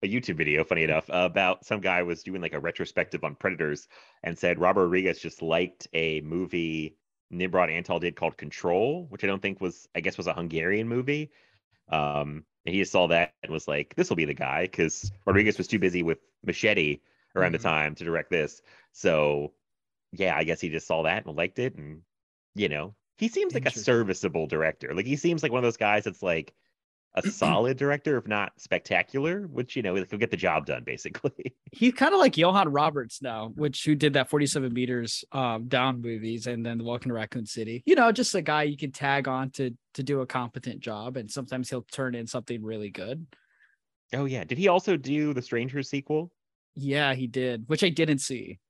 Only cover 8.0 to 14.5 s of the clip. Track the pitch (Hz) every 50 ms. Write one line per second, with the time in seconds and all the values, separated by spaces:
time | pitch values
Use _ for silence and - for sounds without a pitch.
8 | 82 87 80 - - 82 - - - 73 - - - 90 87 92 107 131 147 180
9 | 180 151 98 101 - 98 98 95 - 101 95 95 98 90 85 - - _ _ 87
10 | 82 92 90 - 87 87 82 85 85 85 80 80 80 87 98 104 113 117 117 123
11 | 127 131 143 147 151 147 _ _ _ _ _ _ _ _ _ _ _ _ 80 78
12 | 73 73 73 73 73 73 73 76 80 _ _ _ _ - 87 98 95 - - 98
13 | 90 85 82 82 87 - _ _ - - 80 78 - - 73 73 73 _ - -
14 | 180 - 107 85 80 73 69 67 - 67